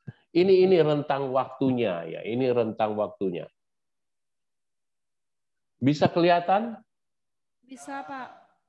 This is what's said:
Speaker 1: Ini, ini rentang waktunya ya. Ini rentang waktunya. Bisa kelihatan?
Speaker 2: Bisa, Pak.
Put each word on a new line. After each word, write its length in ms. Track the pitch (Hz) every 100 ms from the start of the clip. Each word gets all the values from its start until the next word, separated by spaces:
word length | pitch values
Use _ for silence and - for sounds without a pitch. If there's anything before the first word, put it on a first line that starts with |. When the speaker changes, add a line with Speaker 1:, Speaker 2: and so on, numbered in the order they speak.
| - - _
Speaker 1:
Ini, 320 | 165 185 185
ini 160 | 185 185
rentang 560 | 151 147 143 139 139
waktunya 720 | 131 123 - 135 127 113 87 82
ya. 160 | 80
Ini 320 | 87 120 131
rentang 400 | 120 110 101 107
waktunya. 560 | 107 104 - 95 87 76 _ _ _ _ _ _ _ _ _ _ _ _ _ _ _ _ _ _ _ _ _ _ _
Bisa 240 | 123 147 180
kelihatan? 720 | - 170 175 175 190 233 226 _ _ _ _ _ _ _ _ 247
Speaker 2:
Bisa, 400 | 262 - 277 269
Pak. 320 | 269 247 - _ _